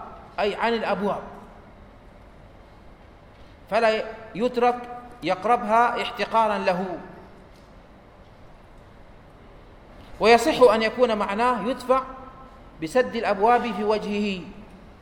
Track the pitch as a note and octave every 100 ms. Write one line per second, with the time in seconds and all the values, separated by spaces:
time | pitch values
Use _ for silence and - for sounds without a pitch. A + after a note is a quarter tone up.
0 | - - - - G3+ F#3 A3 A#3 F#3+ G3
1 | G3+ - - - - - - - - -
2 | - - - - - - - - - -
3 | - - - - - - - G#3 A3+ A3
4 | - - - E3 B3 A#3+ A#3+ B3 - -
5 | - - D3+ - G#3+ A#3+ G#3+ A3+ A#3+ G#3+
6 | F#3+ - G3+ A3 A3 G3+ F#3+ F3+ F#3+ E3+
7 | - - - - - - - - - -
8 | - - - - - - - - - -
9 | - - - - - - - - - -
10 | - - G3+ A#3 C4+ C#4 B3 A3 A3 A#3
11 | A#3+ G#3+ F#3+ G3+ B3 A#3 G3+ C4 - C4
12 | C4 - - - - - - - - B3+
13 | B3 A3+ F#3+ G3+ A3 A#3+ A3+ G3+ G#3 G#3+
14 | F#3 G#3 G#3 F#3 D#3+ - - - - -